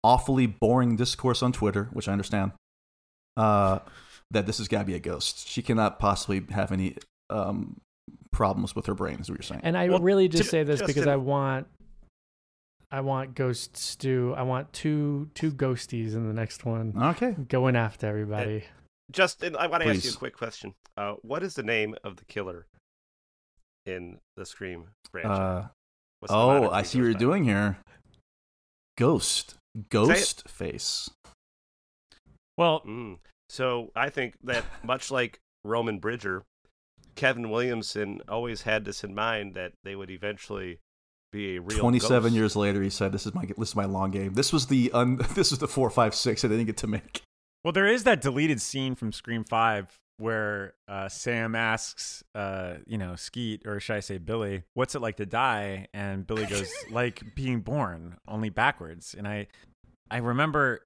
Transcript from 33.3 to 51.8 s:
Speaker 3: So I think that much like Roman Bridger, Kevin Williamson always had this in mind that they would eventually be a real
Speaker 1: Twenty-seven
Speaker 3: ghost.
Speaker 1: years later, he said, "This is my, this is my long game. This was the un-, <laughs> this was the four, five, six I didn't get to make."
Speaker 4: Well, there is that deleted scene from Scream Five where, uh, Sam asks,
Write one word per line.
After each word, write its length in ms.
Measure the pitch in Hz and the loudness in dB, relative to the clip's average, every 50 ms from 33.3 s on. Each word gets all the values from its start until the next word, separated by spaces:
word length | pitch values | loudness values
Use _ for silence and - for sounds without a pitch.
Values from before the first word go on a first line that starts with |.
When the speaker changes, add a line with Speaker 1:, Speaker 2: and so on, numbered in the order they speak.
| _ _ _ _ | _ _ _ _
Speaker 3:
So 420 | - - 131 127 123 120 117 - _ | -6 -2 -2 0 0 -2 -4 -6 _
I 140 | 113 123 147 | -2 -2 0
think 260 | - 147 127 120 - _ - | 0 -4 -4 -4 -6 _ -6
that 220 | 123 123 117 - - - - - | -2 -2 -2 -2 -4 -10 -10 -2
much 260 | 117 127 131 - - | -2 -2 -2 -2 -2
like 280 | 139 127 120 117 - - _ _ _ _ _ | 0 0 0 -2 -4 -14 _ _ _ _ _
Roman 360 | 104 113 117 117 117 107 98 | -2 -2 0 0 0 -2 -2
Bridger, 440 | - 107 117 120 - 98 92 92 95 _ _ _ _ _ _ _ _ _ _ _ _ _ _ | -4 -4 -4 -4 -4 -4 -4 -4 -8 _ _ _ _ _ _ _ _ _ _ _ _ _ _
Kevin 340 | - 139 131 131 120 117 110 | 2 2 2 2 2 -2 -2
Williamson 720 | 107 117 123 127 120 117 107 - - 107 104 101 101 - - - | 0 0 0 0 -2 -2 -4 -4 -4 -4 -4 -4 -6 -10 -8 -6
always 360 | 104 113 120 120 113 101 - | -4 -4 -4 -4 -8 -6 -2
had 200 | 110 110 110 104 | 0 0 0 0
this 200 | 101 101 - - | -4 -8 -8 -10
in 100 | 101 98 | -8 -4
mind 380 | 101 107 113 113 107 101 98 92 | -2 -2 0 0 -2 -4 -8 -8
that 160 | 92 90 90 - _ _ | -8 -10 -10 -10 _ _
they 120 | 98 98 | -12 -10
would 140 | 98 98 92 | -10 -10 -12
eventually 720 | 95 90 101 104 104 101 - - 104 101 95 90 85 - _ _ _ _ _ _ _ _ _ _ | -12 -6 -6 -6 -6 -6 -10 -10 -8 -8 -8 -8 -10 -14 _ _ _ _ _ _ _ _ _ _
be 240 | - 104 104 98 92 | -8 -8 -6 -4 -6
a 60 | 90 | -6
real 180 | 85 95 107 113 | -6 -4 -2 2
Speaker 1:
Twenty-seven 520 | 113 120 123 123 113 113 127 123 110 117 | 4 4 4 4 4 4 4 4 6 4
Speaker 3:
ghost. 40 | 117 | 4
Speaker 1:
years 200 | 110 110 104 - 104 | 4 4 2 2 2
later, 240 | 104 101 101 101 | 2 2 2 2
he 80 | 98 98 | 0 -2
said, 220 | - - 104 98 98 | 0 0 -2 0 -2
"This 120 | 98 - | -2 -6
is 80 | 107 - | -4 -4
my, 120 | 95 87 | -4 -6
this 240 | 95 101 - 113 - | -6 -4 -6 -6 -4
is 60 | - | -2
my 100 | 107 101 | -2 -2
long 260 | 98 98 95 95 98 | 0 0 0 -2 0
game. 220 | 95 98 98 98 95 | -2 -2 -4 -2 0
This 180 | 120 131 - | 0 0 2
was 160 | - 156 127 127 | 2 2 2 4
the 240 | 139 131 120 123 - | 4 4 4 4 4
un-, 240 | 120 123 123 127 127 | 4 4 4 2 0
<laughs> 160 | 117 - - | 0 -2 2
this 160 | - 185 - | 2 2 2
was 80 | 151 127 | 2 0
the 80 | 147 139 | -2 -2
four, 220 | - 139 131 113 | 0 2 0 2
five, 240 | - - 117 107 - | 4 4 4 4 2
six 300 | - - 127 110 - - | 0 0 0 0 2 2
I 40 | 120 | 2
didn't 160 | 107 113 117 | 2 2 0
get 120 | 110 107 - | -2 -2 -4
to 100 | - 107 | -4 -4
make." 340 | 104 101 - - _ - - _ _ _ _ _ _ _ _ | -4 -4 -6 -8 _ -12 -12 _ _ _ _ _ _ _ _
Speaker 4:
Well, 80 | 165 | 0
there 160 | 165 190 196 202 | 2 4 4 4
is 160 | 226 254 208 | 4 4 6
that 160 | 262 220 147 | 4 4 4
deleted 380 | 117 139 127 135 151 160 147 113 | 2 0 0 2 2 2 2 0
scene 340 | - - - 135 135 131 127 | -2 -4 -4 -4 -4 -4 -4
from 180 | - - 110 107 | -4 -4 -6 -6
Scream 300 | - - - 117 113 107 | -6 -8 -6 -4 -4 -4
Five 500 | - - 113 113 113 110 101 98 90 - _ _ _ _ _ | 0 2 4 4 4 4 2 -2 -8 -16 _ _ _ _ _
where, 540 | 107 113 113 110 107 104 104 101 98 98 - _ _ - | -4 -2 -2 0 -2 -2 -4 -4 -6 -10 -12 _ _ -10
uh, 200 | 101 98 98 98 | -8 -8 -8 -8
Sam 460 | - - - 123 120 117 113 113 113 | -8 -6 -4 -4 -2 -2 -2 -2 0
asks, 680 | 113 117 113 110 110 | 0 2 2 0 0